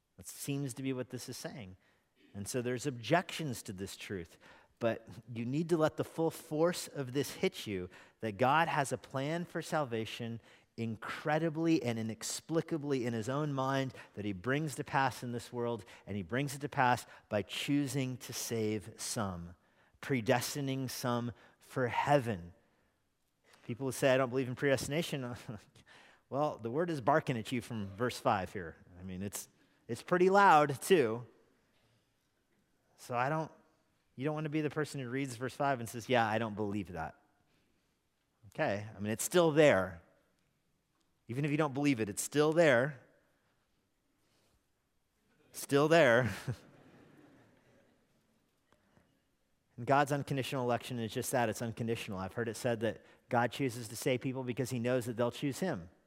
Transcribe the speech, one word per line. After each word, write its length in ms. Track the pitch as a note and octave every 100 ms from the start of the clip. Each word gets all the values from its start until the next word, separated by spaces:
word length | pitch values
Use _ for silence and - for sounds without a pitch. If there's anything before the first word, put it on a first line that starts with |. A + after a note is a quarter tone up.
| _ -
That 100 | -
seems 460 | - - C#3 C#3
to 80 | B2+
be 120 | C3+
what 160 | B2+ A#2+
this 180 | B2 -
is 80 | A#2+
saying. 400 | - D#3+ F#2+ F#2 _ _ _ _ _
And 140 | G2+ G2+
so 140 | B2+
there's 240 | A#2+ B2+ C#3+
objections 760 | A#2+ G#2+ E3+ - - D3+ A2+
to 80 | -
this 200 | F#2 G2
truth, 440 | - - G2 E2+ - - - _ -
but 280 | A2+ - - F#2 -
you 100 | A#2
need 240 | A#2+ C#3+ E3
to 80 | E3+
let 220 | D3+ -
the 60 |
full 260 | - - D#3+
force 580 | - - D#3 E3+ F3 -
of 240 | D3 B2+
this 200 | C3+ C3
hit 340 | - F#3+ - A2
you, 240 | F#2 F2+ - - _
that 160 | A2 G2
God 300 | B2+ D#3 E3
has 220 | C#3+ C3+
a 80 | B2+
plan 460 | - C3 C#3+ E3+
for 160 | E3+ F3
salvation 800 | - D#3 C3 A2+ A2 - A#2 A2+ - - _ -
incredibly 1040 | A2+ G#2+ - - D3+ D3+ E3 D3+ E3 D#3+
and 160 | A#2+ A2+
inexplicably 1080 | A2 G#2+ - - - D#3+ - E3 D3 C3+
in 80 | A#2
his 160 | A#2 G#2+
own 240 | C#3 D3+
mind 400 | C3+ C3 C3+ C3 - -
that 100 | -
he 80 | G#2
brings 440 | F#2 A#2+ C#3 D#3 C3
to 80 |
pass 380 | - C#3+ C3+ -
in 100 | B2+
this 200 | A#2+ -
world, 320 | A#2+ A#2+ A2+ - - -
and 100 | G2+
he 60 |
brings 320 | E2+ B2 C#3+
it 80 | C#3
to 80 | C#3+
pass 340 | C#3+ B2+ A#2+ - - -
by 140 | G#2
choosing 760 | G#2 - - C#3+ C#3 C3+ B2+ B2
to 140 | -
save 560 | - - A2+ G#2+ G#2+ G#2+ -
some, 580 | - B2 G2 F2 E2+ - _ _ _ _
predestining 840 | - C3 A2 B2 - D3 C3+ C3+ B2+
some 440 | - B2+ A#2+ A#2+ - - _
for 300 | - C3+ A#2+
heaven. 640 | - C#3 D3 A#2 F#2 F2 - _ _ _ _ _ _ _ _ _ - -
People 200 | A#2+ C3+
who 60 |
say, 180 | - C#3
"I 80 | C3
don't 100 | B2+
believe 180 | C3 B2
in 80 |
predestination," 800 | B2 C#3 B2+ - D3 E3+ C#3+ B2 A#2+ - A2 - -
<laughs> 500 | - - - _ _
well, 300 | C3 D3+ -
the 80 | A2+
word 200 | C#3 F3
is 100 | D3+
barking 380 | A#2 D#3 - A#2+
at 120 | -
you 120 | B2
from 260 | - A2+ G2 G2
verse 240 | A#2+ -
five 320 | C3 G#2 F2+
here. 240 | G2+ E2 - - F2
I 20 |
mean, 180 | F#2+ F2+
it's, 260 | G2+ - - _ _ _ -
it's 140 | A#2+
pretty 280 | - F3+ F#3
loud, 500 | G3+ G3 D3+ D3 C3+
too. 420 | - F3+ A2+ A#2 B2 _ _ _ _ _ _ _ _ _ _ _ _ _ _ _ _ _
So 180 | - A#2+
I 120 | C3
don't, 200 | D#3 D3 - _ _ _ _ _
you 100 | -
don't 100 | C#3+
wanna 140 | D3+ D#3
be 120 | D#3
the 100 | D3
person 300 | D#3 D3 C#3+
who 80 | A#2+
reads 260 | C3 C#3 A2+
verse 180 | B2+
five 260 | - C#3 B2+
and 80 | A2+
says, 200 | B2 A#2+
"Yeah, 200 | A#2+ A2+
I 100 | A2+
don't 160 | A2+
believe 380 | G#2 G#2 G#2 F#2
that." 220 | E2+ D#2 - _ _ _ _ _ _ _ _ _ _ _ _ G2
Okay, 300 | - D3 G2+ G#2+
I 60 | G2
mean, 100 | G#2
it's 140 | A2
still 260 | - F3+ E3
there. 520 | D3 D3+ F#2+ F#2 E2+ - _ _ _ _ _ _ _ _ _ _ _ -
Even 160 | B2
if 60 | D3
you 60 | D3+
don't 180 | D3+
believe 240 | C3 D3 A#2
it, 100 | G#2
it's 140 | F#2+
still 300 | - C#3+ D3+
there. 480 | D#3+ D#3+ A#2+ C#3+ C#3+ - _ _ _ _ _ _ _ _ _ _ _ _ _ _ _ _ _ _ _ _ _ _ _ _
Still 360 | - - C#3 D3+
there. 420 | E3 C3+ A#2 A2+ G2 -
<laughs> 80 | - - - - - - - - - _ _ _ _ _ _ _ _ _ _ _ _ _ _ _ _ _ _ _ _ _ _ _ -
And 60 |
God's 260 | A#2+ C#3 C#3
unconditional 540 | C#3+ - C#3 - C#3
election 340 | B2 A#2 - B2
is 140 | A2
just 200 | C3 -
that, 180 | C3 A#2
it's 100 | G#2
unconditional. 580 | A#2 G#2+ A#2 A#2 - F#2
I've 140 | F#2
heard 160 | - A2+
it 80 | G#2+
said 240 | B2 A2+
that 220 | A2 - - - -
God 240 | A#2+ A#2+
chooses 360 | - C3+ A2+ A2
to 60 |
save 280 | A2+ D3 B2+
people 200 | C3+ C3
because 280 | B2+ A#2+ B2
he 80 | B2
knows 260 | A#2+ B2+
that 140 | A#2+ A2
they'll 120 | A#2+
choose 280 | - C#3+ B2
him. 320 | F#3 G#2 E2 _